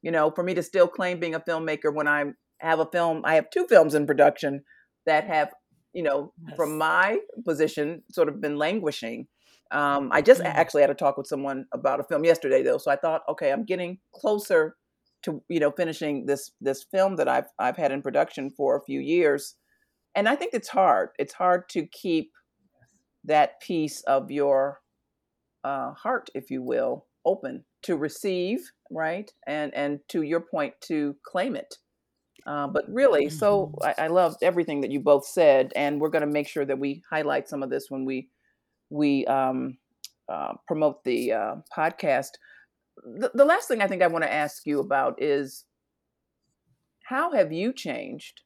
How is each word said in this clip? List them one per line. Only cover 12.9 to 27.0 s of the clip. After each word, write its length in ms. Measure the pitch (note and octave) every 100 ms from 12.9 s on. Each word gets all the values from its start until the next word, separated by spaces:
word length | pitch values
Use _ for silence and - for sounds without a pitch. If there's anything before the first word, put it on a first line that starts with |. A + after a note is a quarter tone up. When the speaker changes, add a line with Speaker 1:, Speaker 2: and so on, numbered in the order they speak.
| C#3+
Speaker 1:
thought, 260 | E3 D#3+ -
okay, 220 | D#3 D3
I'm 140 | D#3 A3+
getting 340 | F3+ F3 F#3 _
closer 640 | - G#3+ G#3 G3+ E3+ D#3 - _ _ _ _
to, 180 | - D3+ _
you 100 | E3+
know, 120 | D3
finishing 540 | D3 E3+ D#3 D#3 C#3+ C3
this, 260 | C#3 - _
this 220 | C3+ C3+
film 320 | - F#3+ G3 F#3
that 120 | C3+
I've, 200 | C3 - -
I've 200 | A#2+ B2
had 140 | D3+
in 100 | C3+
production 480 | C#3 C#3+ D#3+ - C#3
for 280 | C3 C#3 C3
a 60 |
few 160 | - C#3
years. 560 | C3+ E3+ D#3+ C#3+ - - _ _ _ _ _ -
And 140 | G#3
I 60 | C#4+
think 180 | F#4
it's 160 | A#3+ -
hard. 400 | B3+ F#3 A2+ F#2 _
It's 160 | -
hard 360 | - F3+ F3+ F3+
to 160 | F3+ D#3+
keep 480 | - F#3+ E3 D3+ _ _ _ _ _ _ _ _ _
that 360 | - D3+ C#3 -
piece 400 | - F3 D3+ -
of 280 | - C3+ -
your, 500 | C#3+ C#3+ C3+ C#3 C#3+ _ _ _ _ _ _ _ _
uh, 300 | C3 C#3 B2+
heart, 360 | D3 G#3 B3+ - -
if 160 | C3+
you 100 | C3
will, 460 | B2+ B2 A#2+ -